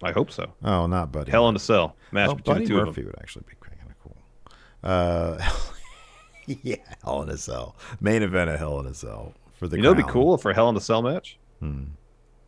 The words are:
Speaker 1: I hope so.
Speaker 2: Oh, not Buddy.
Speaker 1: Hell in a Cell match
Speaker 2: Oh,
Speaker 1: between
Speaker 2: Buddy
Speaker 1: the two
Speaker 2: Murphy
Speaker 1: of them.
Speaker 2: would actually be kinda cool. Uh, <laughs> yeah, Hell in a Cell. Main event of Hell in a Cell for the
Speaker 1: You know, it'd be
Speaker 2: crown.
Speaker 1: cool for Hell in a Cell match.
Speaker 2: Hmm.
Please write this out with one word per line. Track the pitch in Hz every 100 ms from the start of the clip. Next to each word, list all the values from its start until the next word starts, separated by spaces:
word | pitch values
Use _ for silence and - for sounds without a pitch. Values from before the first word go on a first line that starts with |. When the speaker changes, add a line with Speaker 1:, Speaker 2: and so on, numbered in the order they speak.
Speaker 1:
I | 90
hope | 92 147
so. | - - -
Speaker 2:
Oh, | - 92 85
not | 90 80
Buddy. | 73 71
Speaker 1:
Hell | 117 117
in | 101
a |
Cell | - 104 80 - -
match | 98 101
Speaker 2:
Oh, | 139
Speaker 1:
between | - -
Speaker 2:
Buddy | 226
Speaker 1:
the |
two | 101
Speaker 2:
Murphy | 104
Speaker 1:
of | -
them. | 50
Speaker 2:
would | -
actually | - - -
be | - -
kinda | - - -
cool. | - - - - - - - -
Uh, | - 90 87 85 82 82 87 - - - - - - - - - -
<laughs> | -
yeah, | 123 - - -
Hell | - 69
in | -
a | 73
Cell. | - 62 60 - - 113
Main | 104 110
event | 101 90 82
of | 78
Hell | 78 71
in | 65
a | -
Cell | 57 53 - - _
for | - 85
the | 90
Speaker 1:
You |
know, | 131
it'd | 190
be |
Speaker 2:
crown. | 95
Speaker 1:
cool | 123 151 170
for | 104
Hell | 98 117
in | 104
a |
Cell | - 113
match. | 120 180 - - _ _
Speaker 2:
Hmm. | 78 67 69 71 - _ _ _